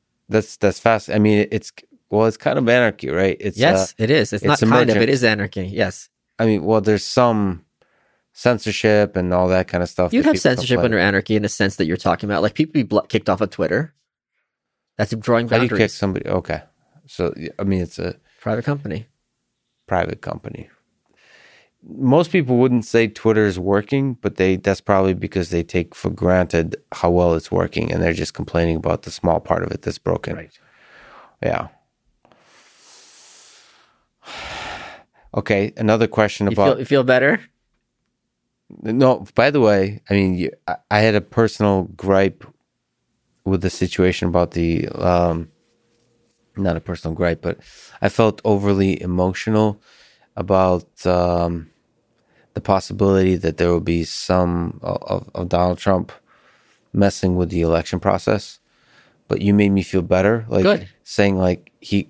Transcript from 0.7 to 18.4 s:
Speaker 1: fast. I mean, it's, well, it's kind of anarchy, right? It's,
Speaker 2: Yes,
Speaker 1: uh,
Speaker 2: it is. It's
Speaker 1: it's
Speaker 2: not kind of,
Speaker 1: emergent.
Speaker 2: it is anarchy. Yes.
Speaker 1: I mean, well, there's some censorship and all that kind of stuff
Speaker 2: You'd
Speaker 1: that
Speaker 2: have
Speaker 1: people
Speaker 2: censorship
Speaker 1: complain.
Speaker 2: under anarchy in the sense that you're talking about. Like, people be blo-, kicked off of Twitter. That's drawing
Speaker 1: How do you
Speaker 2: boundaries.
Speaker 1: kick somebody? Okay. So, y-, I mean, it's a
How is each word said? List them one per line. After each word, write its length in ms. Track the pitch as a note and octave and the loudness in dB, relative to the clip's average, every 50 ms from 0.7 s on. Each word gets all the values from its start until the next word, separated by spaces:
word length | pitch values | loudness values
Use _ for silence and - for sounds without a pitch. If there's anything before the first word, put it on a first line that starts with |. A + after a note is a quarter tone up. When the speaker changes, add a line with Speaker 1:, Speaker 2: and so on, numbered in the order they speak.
| F2+ - | 0 2
Speaker 1:
fast. 320 | - A#2 A2+ G#2+ - - | 2 2 2 2 0 -2
I 80 | C#2+ F#2+ | 0 2
mean, 280 | G#2 G#2+ G#2+ G#2 G#2 - | 4 4 4 2 2 0
it's, 200 | - G#2 - - - - - _ _ _ _ - | -2 -6 -6 -8 -20 -20 -20 _ _ _ _ -4
well, 160 | - G#2 A2 | 0 2 2
it's 120 | A2+ G#2+ - | 2 0 -2
kind 200 | - C#3 C3 D3 | -2 -2 -2 0
of 100 | C3 A#2 | 2 2
anarchy, 440 | A#2+ B2 B2 A2 - - - C2 | 2 4 2 2 0 -4 -8 -4
right? 260 | D2 F2 F#2+ F#2+ F2 - | -2 0 0 0 0 -2
It's, 180 | - G#2 - G2 | -4 -8 -2 0
Speaker 2:
Yes, 320 | B2 D#3+ F3+ F#2+ F#2+ - | 2 2 2 2 0 -2
Speaker 1:
uh, 120 | - - A2+ | -4 -4 0
Speaker 2:
it 60 | A2 | 2
is. 240 | C#3+ D#3 G#2 - - | 2 2 2 0 -4
It's 100 | G2 - | -4 0
Speaker 1:
it's 0 | |
Speaker 2:
not 160 | G2+ D3 C3+ | 0 0 2
kind 300 | B2 A2+ A#2 B2 B2 A#2+ | 4 4 4 4 4 4
of, 60 | A2 | 4
Speaker 1:
emergent. 80 | G#2 A#2 | 2 2
Speaker 2:
it 60 | A#2 | 2
is 140 | C#3 C3 B2 | 2 2 2
anarchy. 440 | A2+ G#2+ G#2 G2+ G2 - G2 F#2 F#2 | 2 2 2 -2 -6 -6 -6 -8 -6
Yes. 420 | G2+ - G#2+ F#2 - - - _ _ _ _ _ _ - | -2 -2 -2 -2 -4 -10 -16 _ _ _ _ _ _ -2
Speaker 1:
I 60 | A2+ | 0
mean, 180 | A2+ G#2+ G2 D2 | 0 0 0 0
well, 180 | G2 A2 A2 | 2 2 2
there's 220 | G2+ G#2+ G#2+ G2 - | 2 2 0 0 0
some 640 | - - C3 B2 A#2+ A2+ G#2+ G#2 F#2+ F2+ D#2+ _ _ _ _ _ _ _ _ _ _ _ _ _ _ _ | -2 0 2 2 2 2 2 0 -2 -2 -6 _ _ _ _ _ _ _ _ _ _ _ _ _ _ _
censorship 840 | - - B2 B2 G#2 - A2 G2+ - - A2 G#2+ G#2 G#2 G2 - | -2 0 0 0 0 -2 -6 -6 0 2 2 4 4 2 2 0
and 180 | F#2+ F2+ F2+ F2+ | -4 -2 0 0
all 140 | F2+ F#2 F2+ | 0 2 2
that 200 | F#2 F#2 F#2 - | 2 0 0 -2
kind 140 | - F2 | -2 -4
of 80 | F2+ F2 | -4 -4
stuff 240 | - - F2+ F2 - | -2 -2 -2 0 0
Speaker 2:
You'd 60 | B3 | 0
Speaker 1:
that 40 | - D4+ | 2 2
Speaker 2:
have 60 | D4+ | 0
Speaker 1:
people 80 | F#3+ | 2
Speaker 2:
censorship 340 | - D#3+ B2+ B2 - B2 B2+ | 2 0 0 0 -2 -2 0
Speaker 1:
complain. 100 | A#2 F2 | 0 2
Speaker 2:
under 140 | A#2+ A2 G2 | 0 0 2
anarchy 360 | F2 G2+ G2 G2 F#2+ - A2 | 2 2 2 0 0 0 -2
in 60 | G#2+ | 0
the 80 | G#2 G2+ | 0 -2
sense 280 | - - G#2 G2 - - | -2 -2 -2 -2 0 -2
that 80 | F#2 | -2
you're 120 | D#2 F2 - | -2 -2 -2
talking 320 | - F#2+ E2+ - - G#2 | 0 -2 -2 -2 -2 -4
about. 140 | G#2 D#2 F2+ | -2 0 0
Like, 100 | G#2+ - | 0 0
people 200 | - D#3 D#3 - | 0 -2 -2 0
be 100 | D#3 A#2+ | -2 -2
blo-, 180 | F2+ G#2+ G#2 | 0 0 -2
kicked 260 | - - - G#2+ - - | -2 0 -4 -4 0 0
off 120 | F#2 F#2 | -2 -2
of 80 | A2 F#2+ | -2 -4
Twitter. 460 | - - F2 D#2+ F2 A2+ D#3 D#3 _ _ _ _ _ _ _ _ _ _ _ _ _ _ _ _ _ _ _ _ _ - | -4 -4 -4 -2 -2 -2 -4 -6 _ _ _ _ _ _ _ _ _ _ _ _ _ _ _ _ _ _ _ _ _ -6
That's 180 | G#2+ - - | -6 -4 -4
drawing 320 | A2 G#2+ - A#2+ A#2 A#2 A#2 | -8 -2 0 0 0 0 2
Speaker 1:
How 100 | A#2 A2+ | 0 0
do 60 | B2 | 0
you 60 | A#2 | 2
Speaker 2:
boundaries. 240 | G#2+ G2+ A2+ G2 - | 2 2 0 0 0
Speaker 1:
kick 40 | - | -4
somebody? 320 | - G2 F#2 F#2+ - - | -4 -4 -4 -4 -4 -4
Okay. 320 | F#2+ F#2 E2+ - D#2 D2+ - _ _ _ _ _ _ _ _ _ | -4 -4 -4 -4 -8 -8 -8 _ _ _ _ _ _ _ _ _
So, 260 | - - F#2 D#2+ - | -8 -4 -4 -4 -4
y-, 140 | - D#2 D#2 - - | -6 -12 -14 -10 -6
I 60 | G2 | -4
mean, 180 | G2 G2 F#2 | -2 -2 -2
it's 160 | F2 D#2 - - | -2 -4 -8 -8
a 200 | F2 F2+ - _ _ _ _ _ | -8 -8 -10 _ _ _ _ _